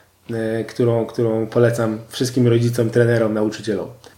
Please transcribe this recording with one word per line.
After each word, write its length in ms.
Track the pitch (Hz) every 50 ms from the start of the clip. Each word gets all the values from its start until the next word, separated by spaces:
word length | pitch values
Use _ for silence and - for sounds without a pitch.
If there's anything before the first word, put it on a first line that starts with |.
| _ _ _ _ _ -
e, 340 | 117 113 113 110 110 113 110
którą, 420 | - - - 123 117 117 117 110
którą 400 | - - - 120 113 110 113 113
polecam 520 | 107 - - 120 117 120 120 117 113 107 110 - -
wszystkim 380 | - - 135 120 - 131 123 120
rodzicom, 420 | 117 117 120 120 120 - 117 110
trenerom, 440 | - 120 117 117 117 117 113 107 107
nauczycielom. 540 | 107 107 107 104 - 101 110 104 90 82 - - - - - -